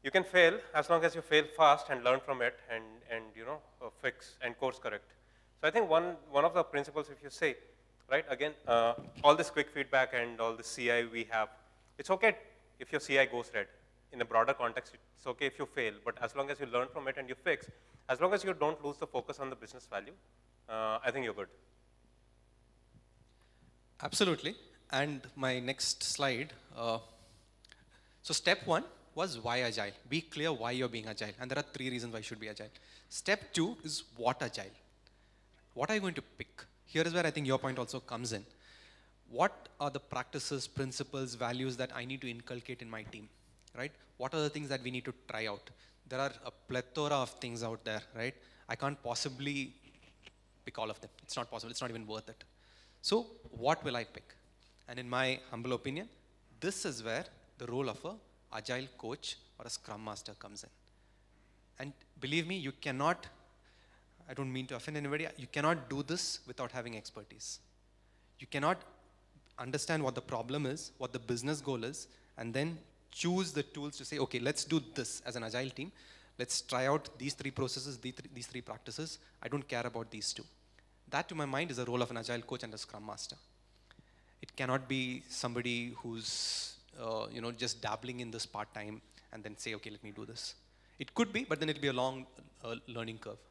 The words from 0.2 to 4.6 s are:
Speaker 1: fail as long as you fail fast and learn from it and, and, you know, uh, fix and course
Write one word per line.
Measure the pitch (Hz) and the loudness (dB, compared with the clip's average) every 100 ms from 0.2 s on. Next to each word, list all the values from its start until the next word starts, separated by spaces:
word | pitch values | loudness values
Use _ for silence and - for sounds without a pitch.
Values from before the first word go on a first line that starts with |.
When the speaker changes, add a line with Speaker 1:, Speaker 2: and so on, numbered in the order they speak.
Speaker 1:
fail | 185 180 165 202 - | 6 8 8 8 0
as | 151 147 | -2 4
long | 170 | 6
as | 165 | 6
you | 165 | 2
fail | - 151 151 - | 4 4 4 8
fast | 156 147 - | 8 8 4
and | 131 | 2
learn | 120 131 | 4 4
from | 131 131 | 2 2
it | 120 - - | 0 0 -8
and, | 113 110 113 123 | -8 -8 -16 -8
and, | 113 110 107 | -8 -6 -12
you | |
know, | 117 151 - - | -10 -10 -12 -14
uh, | 117 - | -14 -2
fix | 131 - - - | -2 -2 -18 -6
and | 123 | -6
course | 117 | 0